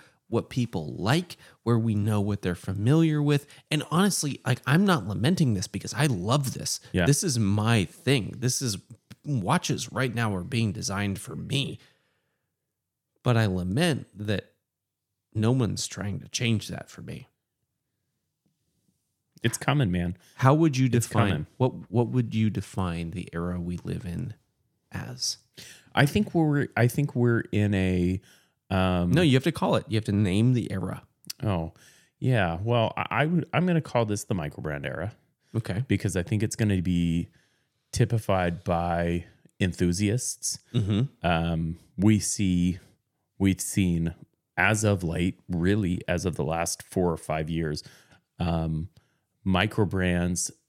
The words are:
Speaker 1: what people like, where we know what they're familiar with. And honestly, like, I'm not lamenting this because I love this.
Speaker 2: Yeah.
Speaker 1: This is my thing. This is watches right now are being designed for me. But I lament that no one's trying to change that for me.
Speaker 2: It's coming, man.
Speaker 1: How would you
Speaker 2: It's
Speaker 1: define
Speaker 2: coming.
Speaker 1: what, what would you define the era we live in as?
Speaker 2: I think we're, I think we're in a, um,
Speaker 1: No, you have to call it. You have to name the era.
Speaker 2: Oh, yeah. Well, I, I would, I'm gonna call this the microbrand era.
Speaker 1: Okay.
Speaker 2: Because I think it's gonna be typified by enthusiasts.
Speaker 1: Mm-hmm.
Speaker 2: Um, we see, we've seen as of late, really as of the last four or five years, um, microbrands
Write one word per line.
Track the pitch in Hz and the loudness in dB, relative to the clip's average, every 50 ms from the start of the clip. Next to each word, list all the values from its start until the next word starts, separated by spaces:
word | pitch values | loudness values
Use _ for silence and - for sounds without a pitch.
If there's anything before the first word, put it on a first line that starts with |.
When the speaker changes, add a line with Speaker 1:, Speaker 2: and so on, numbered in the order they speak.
| - _ _ _ _ | -16 _ _ _ _
Speaker 1:
what | _ 110 117 - - | _ -2 -2 -2 -2
people | - 127 120 113 - 87 78 - - | -2 -2 -2 -2 -2 -6 -6 -6 -6
like, | - 85 107 139 170 185 - - - - - - _ _ | -2 2 2 2 2 0 -4 -14 -20 -20 -20 -20 _ _
where | 113 120 117 | 2 2 2
we | 110 117 107 | 2 2 0
know | 104 104 110 107 104 | 2 2 2 2 2
what | 101 104 101 98 - | 0 0 -2 -2 -2
they're | 92 85 | -4 -4
familiar | - - - 95 98 101 120 147 165 165 160 151 151 | -4 -6 -6 -4 0 2 4 4 4 4 4 2 2
with. | 147 147 147 143 - - - - _ _ | 2 2 2 0 0 -6 -20 -20 _ _
And | 160 151 - - | -4 -4 -4 -2
honestly, | 147 170 196 208 - - - 143 123 - - | 0 2 2 2 2 0 -4 -4 -6 -4 -2
like, | - 123 - - | -2 -2 -2 2
I'm | - 139 175 208 | 2 4 4 6
not | 202 180 143 92 | 4 4 2 0
lamenting | 98 101 95 101 147 190 185 165 127 107 | -4 -4 0 2 2 4 4 4 2 2
this | 90 87 | 0 -2
because | - - 95 - - - | -4 -8 -8 -8 -6 -2
I | - 147 | 0 2
love | 151 120 90 90 104 127 151 139 127 - | 2 2 0 0 2 2 2 2 -2 -6
this. | - - - - - - - | -6 -6 -6 -6 -6 -8 -2
Speaker 2:
Yeah. | - 95 87 | 0 2 4
Speaker 1:
This | 82 143 - - | 4 4 4 2
is | 175 123 117 | 0 0 0
my | 107 98 101 104 104 113 117 110 92 | 2 2 2 2 2 2 2 2 2
thing. | - - - - - 143 127 92 - - | 0 -4 -6 -2 0 0 0 0 -6 -8
This | 123 120 123 - - | -4 -4 -2 -2 -2
is | 139 120 98 90 - _ - _ _ _ - _ _ | -4 -4 -6 -6 -10 _ -20 _ _ _ -20 _ _
watches | 143 143 117 87 98 147 175 - - 147 - 131 - | -4 -4 -2 0 0 0 0 0 -2 -4 -4 -4 -6
right | - - 131 127 139 | -4 -4 -4 -2 -2
now | 143 117 110 101 | -2 -2 -2 -2
are | 90 87 | -4 -4
being | - - 117 113 104 | -2 -2 0 0 0
designed | 87 - 92 - 95 98 101 101 98 - | -2 -4 -6 -4 -4 -2 -2 -2 -4 -6
for | - 131 - | -8 -10 -10
me. | - - - 143 139 131 - 101 - - _ _ _ _ _ _ _ _ _ _ _ _ _ _ _ _ _ _ _ _ _ _ _ _ _ _ _ _ | -10 -6 -4 -2 -2 -2 -4 -8 -12 -16 _ _ _ _ _ _ _ _ _ _ _ _ _ _ _ _ _ _ _ _ _ _ _ _ _ _ _ _
But | 123 120 | 2 4
I | 117 110 | 4 4
lament | 101 92 92 90 92 95 135 175 175 139 - - - _ | 2 0 -2 -2 -2 0 0 2 2 0 -2 -6 -12 _
that | - 107 104 104 90 - _ _ _ _ _ _ _ _ _ _ _ _ _ _ _ _ _ _ | -10 -4 -4 -4 -4 -4 _ _ _ _ _ _ _ _ _ _ _ _ _ _ _ _ _ _
no | 110 107 113 | 0 2 2
one's | 127 135 120 95 98 92 - | 2 2 0 0 -2 -4 -6
trying | - - - 95 101 98 - | -8 -8 -8 -8 -6 -6 -8
to | - | -10
change | - - - 127 117 113 101 - | -8 -6 -2 0 0 0 0 -2
that | - 87 - - - | -6 -10 -12 -12 -14
for | - - | -16 -16
me. | - - 85 69 - _ _ _ _ _ _ _ _ _ _ _ _ _ _ _ _ _ _ _ _ _ _ _ _ _ _ _ _ _ _ _ _ _ _ _ _ _ _ _ _ _ _ - | -14 -14 -14 -16 -16 _ _ _ _ _ _ _ _ _ _ _ _ _ _ _ _ _ _ _ _ _ _ _ _ _ _ _ _ _ _ _ _ _ _ _ _ _ _ _ _ _ _ -4
Speaker 2:
It's | - 120 - | -4 -4 -4
coming, | - - - 139 147 131 92 | -2 -2 0 2 2 2 2
man. | 87 87 87 87 87 - _ _ _ | 0 0 -2 -2 -6 -8 _ _ _
Speaker 1:
How | - 127 131 143 | 2 4 4 6
would | 156 165 160 135 | 6 4 2 4
you | 127 131 | 2 2
Speaker 2:
It's | 123 113 120 113 | 2 2 0 0
Speaker 1:
define | - - 110 117 101 | 2 2 2 2 2
Speaker 2:
coming. | 95 147 - - _ | 2 -2 -4 -8 _
Speaker 1:
what, | _ 127 123 - - - - | _ 0 0 0 -4 -12 -2
what | - 117 120 113 | 0 0 0 2
would | 123 127 120 110 110 | 0 -2 -2 0 0
you | 110 110 110 | 0 0 0
define | 92 101 95 - - 104 92 90 85 85 85 82 | 0 -4 -8 -6 -4 -4 -2 -2 -2 -4 -6 -6
the | - 87 87 - | -8 -10 -10 -8
era | - 85 87 90 90 90 | -6 -6 -4 -4 -4 -4
we | 85 87 90 85 - | -6 -6 -8 -8 -8
live | 87 87 85 - | -8 -8 -8 -8
in | 90 85 87 87 - 107 - _ _ _ _ _ _ _ _ _ _ | -8 -8 -6 -8 -8 -10 -14 _ _ _ _ _ _ _ _ _ _
as? | - 98 - - 123 127 - - - - _ _ _ - - - - - _ _ _ | -12 -12 -12 -12 -10 -8 -6 -6 -6 -8 _ _ _ -20 -20 -20 -20 -20 _ _ _
Speaker 2:
I | - 131 | 2 2
think | 143 - 208 208 - - | 4 4 0 -2 2 2
we're, | 170 160 151 147 143 - - - | 2 2 4 2 2 0 0 2
I | - 117 | 2 2
think | 123 - - 143 139 - | 2 2 0 -2 -2 0
we're | 123 120 120 117 113 - - | 2 2 2 2 0 0 0
in | - 104 104 101 101 | 0 2 2 2 2
a, | 95 95 92 92 90 87 90 95 98 - - - _ _ _ _ _ _ _ | 2 2 2 2 2 2 0 0 -2 -6 -12 -20 _ _ _ _ _ _ _
um, | 95 95 92 92 90 90 87 87 | 0 2 2 2 2 2 2 2
Speaker 1:
No, | 101 160 | 2 4
you | 185 151 127 | 4 4 4
have | 131 - | 4 2
to | 170 | 0
call | - - - - - | -2 0 0 0 0
it. | 107 - | 0 0
You | - 107 | 0 -4
have | 110 101 | -2 -2
to | - | 0
name | 101 101 107 92 90 104 113 123 127 | 0 2 2 2 2 2 4 4 2
the | 120 95 - | 2 0 -2
era. | - 95 87 95 - - - _ _ _ _ - - - | -4 -4 -4 -6 -8 -10 -14 _ _ _ _ -18 -14 -6
Speaker 2:
Oh, | - 107 98 85 80 78 - _ - - _ _ _ _ _ _ | -4 -2 -2 -2 -4 -6 -10 _ -20 -20 _ _ _ _ _ _
yeah. | - 127 127 113 95 85 82 87 | 0 2 2 2 2 2 0 -4
Well, | 104 117 120 120 113 - - | -2 0 2 2 2 0 0
I, | - - - | -4 -4 -2
I | - 113 143 | 0 0 0
would, | 160 180 170 - - - | 2 0 0 -2 0 -2
I'm | 156 180 | 0 0
gonna | 185 170 160 | 2 0 0
call | 151 - - 123 117 | -2 0 0 0 0
this | 107 104 104 - | 0 -2 -4 -2
the | - 110 | -4 -4
microbrand | 90 73 71 - - - 76 76 71 69 | -4 -4 -6 -8 -8 -8 -6 -6 -6 -6
era. | 67 67 69 85 110 - _ _ _ _ _ _ _ - | -8 -6 -6 -6 -8 -8 _ _ _ _ _ _ _ -6
Speaker 1:
Okay. | 110 - - 90 110 135 | -6 -4 -2 -4 -4 0
Speaker 2:
Because | - 101 95 - 101 101 | 0 0 0 0 -2 -2
I | 92 85 | -2 -2
think | - 110 104 110 | 0 -2 -2 0
it's | 104 - | -2 -2
gonna | - 113 104 98 92 | 0 0 2 2 2
be | 82 92 90 85 85 85 82 85 - - _ _ _ _ _ _ _ _ _ _ _ _ - | 2 2 2 2 2 2 2 0 -2 -4 _ _ _ _ _ _ _ _ _ _ _ _ 0
typified | - 123 - 120 110 - - 98 92 90 87 85 - - | 0 2 2 2 -2 0 0 0 2 2 0 -2 -4 -2
by | - 87 85 87 87 85 85 85 85 85 85 - - _ _ _ - _ _ | -2 -2 0 0 0 0 0 0 0 -2 -2 -4 -8 _ _ _ -20 _ _
enthusiasts. | 98 92 85 - 92 87 87 92 107 101 107 127 - - - - - - - - _ _ - | -4 -4 -2 0 0 0 2 2 0 0 0 0 -2 -6 -8 -6 -6 -8 -8 -8 _ _ -2
Speaker 1:
Mm-hmm. | 123 101 95 107 101 131 143 - _ - | -2 0 0 0 0 0 -2 -4 _ 0
Speaker 2:
Um, | 87 87 82 82 85 82 82 82 80 85 - - _ _ | 0 2 2 0 0 -2 -2 -2 -4 -6 -10 -14 _ _
we | - 92 107 110 101 | 4 6 6 6 4
see, | - - - - 104 92 90 90 87 90 85 - - _ _ _ _ _ _ _ _ _ _ | 2 -2 -2 0 2 2 2 4 2 0 0 -4 -10 _ _ _ _ _ _ _ _ _ _
we've | _ 98 98 92 - | _ 2 2 2 0
seen | - - - 107 95 90 85 82 82 82 82 - - _ _ _ _ _ _ | -4 -4 0 0 2 2 2 0 0 -2 -4 -8 -20 _ _ _ _ _ _
as | - 92 98 110 101 107 | 4 4 4 4 4 2
of | 107 104 92 90 | 2 2 2 0
late, | 78 82 85 87 92 - - _ | -4 -2 0 -2 -2 -2 -6 _
really | - 90 80 85 95 101 110 101 87 87 - - - | -4 -2 0 2 2 2 2 0 0 -2 -4 -2 -2
as | 90 87 - | -4 -2 -2
of | 92 73 | -4 -2
the | 67 71 | -2 -2
last | 73 80 82 85 82 - - - | -2 -2 -2 -2 -4 -6 -10 -12
four | - - 95 90 85 | -4 -2 0 0 0
or | 80 | 0
five | 78 - - 76 78 80 78 | -2 -4 -4 -4 -4 -2 -2
years, | 82 82 82 78 76 76 - - - - _ _ - _ _ _ _ | -2 -2 -2 -2 -4 -6 -8 -16 -20 -20 _ _ -20 _ _ _ _
um, | - 87 85 85 82 80 80 80 78 82 - _ _ _ _ _ _ _ _ _ _ _ | -4 -2 -2 0 0 -2 -2 -2 -4 -6 -8 _ _ _ _ _ _ _ _ _ _ _
microbrands | 98 92 90 98 104 - - 104 85 98 95 92 90 87 87 87 90 87 85 - - - _ _ | 0 2 2 2 2 2 0 0 0 2 0 2 2 2 2 2 0 0 -2 -4 -6 -8 _ _